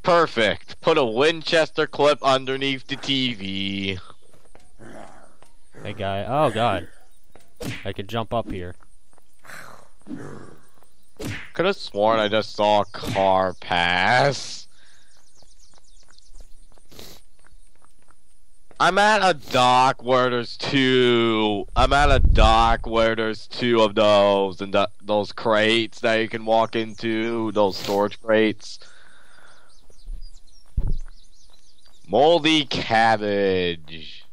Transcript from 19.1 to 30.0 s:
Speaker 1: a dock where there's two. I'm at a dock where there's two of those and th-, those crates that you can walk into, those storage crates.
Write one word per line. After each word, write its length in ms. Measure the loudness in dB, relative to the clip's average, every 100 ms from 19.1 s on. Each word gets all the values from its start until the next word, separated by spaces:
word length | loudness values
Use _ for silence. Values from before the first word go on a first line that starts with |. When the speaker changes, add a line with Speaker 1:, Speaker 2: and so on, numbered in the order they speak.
| 6 4
Speaker 1:
a 60 |
dock 680 | 2 0 4 6 6 6 2
where 260 | 2 4 4
there's 260 | 0 -4 -8
two. 1120 | -2 2 4 6 6 6 4 2 2 0 -2 2
I'm 160 | 4
at 180 | 6 6
a 80 | 6
dock 680 | 8 8 8 6 6 2 0
where 300 | 2 2 2
there's 320 | -2 -4 -8
two 340 | -4 2 4
of 140 | 4 6
those 680 | 6 8 8 6 2 -2
and 100 | 0
th-, 160 | 0 0 -4
those 300 | 0 0 0
crates 680 | -4 2 4 4 2 0 -2
that 140 | 2 2
you 120 | 0
can 160 | -4 2
walk 300 | 2 2 -2
into, 760 | -4 -6 -4 -2 -2 -2 -2
those 220 | 2 2 0
storage 460 | 0 2 0 -2
crates. 560 | 2 4 4 0 -10 -14 -14 -14 -14 -14 -14 -14 -14 -14 -14 -14 -12 -12